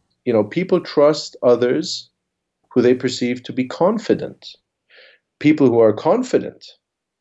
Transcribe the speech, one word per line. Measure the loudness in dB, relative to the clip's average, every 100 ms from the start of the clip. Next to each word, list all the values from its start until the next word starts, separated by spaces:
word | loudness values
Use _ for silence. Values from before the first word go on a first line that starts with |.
| _ _ -2
You |
know, | 0
people | 0 -4 -2 -2
trust | -2 2 2 2 -6 -2
others | 2 2 2 -2 -4 -10 -14 _ _ _ _ _ _
who | 0
they | 2
perceive | 2 -2 -4 -6 -6
to | -8
be | -8 -6
confident. | -2 -2 -2 -2 -4 -4 -14 -20 -20 _ _ _ _ -20 _ _ -2
People | 0 4 4
who | 4
are | 4
confident | 2 0 -2 0 -4 -4 -14 -20 _ _ _ _ _